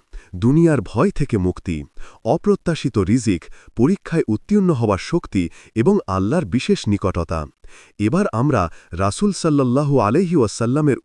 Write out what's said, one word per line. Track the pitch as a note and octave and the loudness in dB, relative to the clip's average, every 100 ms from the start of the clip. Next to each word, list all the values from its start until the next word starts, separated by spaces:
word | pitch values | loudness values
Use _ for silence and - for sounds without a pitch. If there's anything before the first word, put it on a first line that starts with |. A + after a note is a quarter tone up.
| - - - F2+ | -10 -18 -14 -2
দুনিয়ার | A2+ D3+ E3+ C#3+ | 2 4 4 2
ভয় | F#2 G#2 F#3 | -2 0 0
থেকে | - C#3+ G#2+ | 0 -2 0
মুক্তি, | F2+ - - D#2+ C#2 - - - A2 | 0 -2 -6 -8 -8 -12 -14 -10 -2
অপ্রত্যাশিত | D#3+ G#3 G3 - D#3+ C#3 A2 | -2 0 0 0 -4 -2 0
রিজিক, | F#2 B2+ A2 F2+ - - - - | 2 2 2 -2 -6 -20 -16 0
পরীক্ষায় | B2+ G3 - E3 - | 0 0 -2 -4 -2
উত্তীর্ণ | G#2+ - G#3 F#3 | -4 0 2 2
হওয়ার | C3+ A2+ F#2+ | 0 0 0
শক্তি | - E3+ - G2+ E2+ - - A2 | -2 -4 -2 -2 -2 -6 -8 0
এবং | C3+ G3+ - | 2 2 0
আল্লাহর | F#2+ F#2+ E3 A2+ | -2 0 -2 -2
বিশেষ | A2+ - G3+ - | -4 0 -2 0
নিকটতা। | G2+ F#2 F2+ E2+ E2 C#2+ _ - - - _ | -2 -2 -4 -4 -6 -8 _ -20 -20 -20 _
এবার | G#2 E3 G#3 | 0 0 0
আমরা | A2 C#3+ B2+ E2+ - - | 0 0 2 0 -6 -12
রাসূল | E2+ G2 - G#3 | -4 -2 0 -2
সাল্লাল্লাহু | F3+ E3+ C#3+ C3 B2+ D3 C#3 | 0 0 2 2 2 2 2
আলাইহি | G#2 C3 F#3 E3+ | 2 2 2 2
ওয়াসাল্লামের | G#2+ - A#2 C#3 D3+ B2 | 0 0 -2 2 2 0